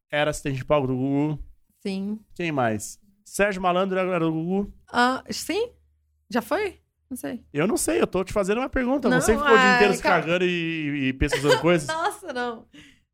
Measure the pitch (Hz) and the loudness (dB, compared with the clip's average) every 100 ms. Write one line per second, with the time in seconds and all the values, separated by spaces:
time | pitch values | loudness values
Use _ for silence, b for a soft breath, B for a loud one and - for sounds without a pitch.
0 | _ 147 147 147 147 131 123 151 131 127 | _ -2 0 -2 -4 -4 0 2 2 -2
1 | 135 139 151 147 - - _ _ 202 190 | 0 0 0 -4 -10 -20 _ _ -6 -6
2 | 196 214 - - 170 143 117 107 - - | -6 -8 -12 -6 -2 0 0 0 -6 -14
3 | _ _ - - 202 185 185 180 196 185 | _ _ -10 0 0 0 0 0 0 -2
4 | 185 175 165 160 170 196 202 - _ 240 | 0 0 0 -2 -2 -2 -4 -10 _ 0
5 | 247 262 - - - 370 480 - _ _ | 0 0 -6 -10 -4 -4 -4 -8 _ _
6 | _ _ _ 233 226 320 403 - _ _ | _ _ _ -6 -2 -2 -2 -8 _ _
7 | _ 254 277 254 - 143 185 339 - 339 | _ -12 -10 -10 -6 -2 0 0 0 0
8 | 226 180 185 214 190 226 269 262 247 277 | 0 -2 -2 -2 0 -2 -2 -2 -2 0
9 | 247 254 - 226 285 262 254 247 202 165 | 2 2 2 2 6 6 6 6 4 4
10 | 202 175 156 180 180 175 165 160 147 143 | 2 2 2 0 0 0 -4 -4 -4 -2
11 | 131 131 147 139 143 135 170 170 143 320 | -2 0 0 2 4 4 4 2 2 -2
12 | 381 - 359 247 247 226 - B B B | -4 -4 -8 -6 -6 -6 -16 B B B
13 | _ | _